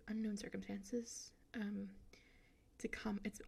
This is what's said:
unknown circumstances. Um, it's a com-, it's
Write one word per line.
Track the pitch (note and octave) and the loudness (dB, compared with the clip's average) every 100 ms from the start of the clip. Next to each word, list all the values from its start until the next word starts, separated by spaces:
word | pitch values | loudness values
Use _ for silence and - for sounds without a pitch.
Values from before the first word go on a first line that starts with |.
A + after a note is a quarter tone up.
| - | 0
unknown | A3 A3 G#3 | 2 4 2
circumstances. | - G3 F#3+ G3+ - A#3+ A#3 - - - - A#3+ | 0 -2 -2 -4 2 2 2 -4 -8 -12 -6 0
Um, | G3+ G3+ G3 G3 - - - - - - - - | 2 0 -2 -6 -14 -18 -20 -20 -20 -20 -20 -2
it's | |
a | A3 | -2
com-, | - A3 G3+ | 0 2 2
it's | G#3 - | 0 -2